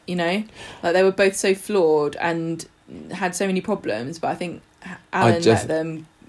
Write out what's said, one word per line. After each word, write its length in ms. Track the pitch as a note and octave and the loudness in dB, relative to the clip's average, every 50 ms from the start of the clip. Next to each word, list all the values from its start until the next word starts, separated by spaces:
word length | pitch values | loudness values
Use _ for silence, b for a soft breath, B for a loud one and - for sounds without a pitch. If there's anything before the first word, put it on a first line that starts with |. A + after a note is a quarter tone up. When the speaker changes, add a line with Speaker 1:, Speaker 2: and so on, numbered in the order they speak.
| - | -8
Speaker 1:
you 80 | - F3+ | -6 -4
know? 280 | F3 E3 E3+ F#3 G#3+ G#3+ B B B B B B B | -2 0 0 0 -2 -4 B B B B B B B
Like, 100 | B E3+ | B 2
they 100 | E3 F#3 | 4 6
were 80 | F#3+ F#3+ | 6 4
both 260 | F#3+ G3 G3 F#3+ G3 | 4 4 2 2 2
so 180 | - - G3 F#3+ | 2 0 0 0
flawed 640 | F#3+ - - G#3 G3 E3 D#3 D#3 D3+ D3 D3 - | 0 -2 -2 0 2 4 4 4 4 2 0 -4
and 500 | - - E3+ E3 E3+ E3 E3 E3 E3 - - _ _ _ - - - D2+ - | -4 -4 -2 -2 -2 -4 -4 -6 -6 -8 -14 _ _ _ -20 -18 -16 -14 -12
had 220 | F#3 F#3 G3 F3 F3+ | -8 -4 -4 -4 -2
so 120 | - G3+ | -2 -2
many 160 | G3 F#3 F#3 | 0 0 -2
problems, 560 | F#3 - G3+ - - - G#2 A2 A#2+ C#3 - - | -2 -2 -4 -4 -2 -4 -4 -4 -6 -8 -8 -6
but 100 | - C3+ | -4 -4
I 60 | - | -4
think 280 | - F3+ E3+ - - _ _ _ _ - | -4 -6 -8 -10 -12 _ _ _ _ -18
Speaker 2:
I 120 | - - - _ - | -16 -16 -18 _ -6
Speaker 1:
Alan 300 | - - - A2+ G#2 - | -2 2 4 4 4 4
Speaker 2:
just 240 | - A2+ A2 G#2+ - | 4 4 4 4 2
Speaker 1:
let 20 | A#2+ | -2
them 380 | D#3+ D#3+ D#3+ D#3+ D#3+ D#3+ - - _ _ - | -2 -2 -2 -4 -6 -10 -12 -16 _ _ -20